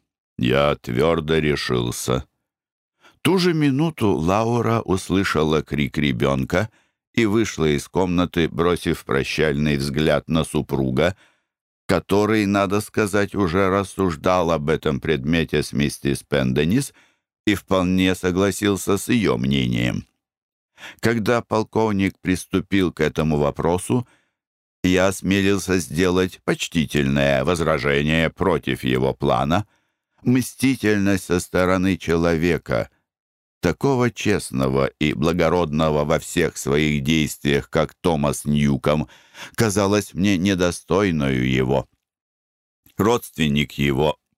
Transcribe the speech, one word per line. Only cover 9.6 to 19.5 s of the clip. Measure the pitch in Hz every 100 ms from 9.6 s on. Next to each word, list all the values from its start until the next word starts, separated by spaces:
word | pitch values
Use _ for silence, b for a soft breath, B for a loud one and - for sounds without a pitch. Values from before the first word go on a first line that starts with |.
| 76 71
взгляд | 71 69 78 71 -
на | 80 76
супруга, | 76 67 69 65 65 85 b b b b _ _ _ -
который, | 90 - 98 104 110 98
надо | 101 98 104
сказать, | - - 104 104 101 98
уже | 92 92 95
рассуждал | 98 92 - 92 76 92 92 85
об | 80 73
этом | 73 78 67
предмете | 78 73 67 82 78 76
с | -
миссис | 65 71 - 69 67
Пенденис | - 71 65 65 78 123 139 b b b _ _ -
и | 98
вполне | - 95 92 92 95 90
согласился | 92 90 98 - 101 95 - 98
с | -
её | 120 82 60
мнением. | 65